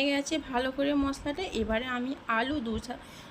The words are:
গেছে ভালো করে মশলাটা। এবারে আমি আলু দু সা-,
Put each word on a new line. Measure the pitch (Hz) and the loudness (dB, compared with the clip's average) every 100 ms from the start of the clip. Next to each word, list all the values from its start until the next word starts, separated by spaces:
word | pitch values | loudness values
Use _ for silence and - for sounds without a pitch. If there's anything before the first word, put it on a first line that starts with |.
| 285 | 4
গেছে | 285 277 311 269 | 2 2 -2 0
ভালো | 247 262 262 | 0 0 2
করে | 277 285 | 2 4
মশলাটা। | 277 269 294 294 381 226 | 2 0 -4 -4 -2 0
এবারে | 214 220 254 247 | 2 0 0 -2
আমি | 254 285 - | -2 -4 0
আলু | 226 262 302 226 | 2 2 0 0
দু | 220 - | -2 -4
সা-, | 233 - - - | -10 -12 -16 -6